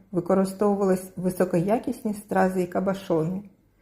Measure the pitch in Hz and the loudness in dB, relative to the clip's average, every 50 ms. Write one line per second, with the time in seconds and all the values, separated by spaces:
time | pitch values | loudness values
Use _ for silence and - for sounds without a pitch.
0 | - _ - 175 170 - 190 190 190 190 190 - 208 208 202 196 202 190 185 185 | -14 _ -4 -4 0 2 2 2 2 0 0 0 2 2 2 2 2 2 2 0
1 | 190 - - - 180 185 185 - 185 185 - 170 170 202 214 262 - 294 240 - | -2 -6 -10 -6 -4 -2 0 0 0 2 2 0 2 2 0 0 -2 -4 -6 -6
2 | - 214 202 208 - - - 190 190 185 185 185 180 175 - 196 190 196 190 190 | -6 -6 -6 -6 -6 -2 0 2 2 2 2 0 -2 -2 -2 -2 -2 -2 -2 -2
3 | - - 175 160 156 170 185 196 - - - _ _ _ _ _ | -2 -2 0 0 0 0 -2 -6 -8 -12 -18 _ _ _ _ _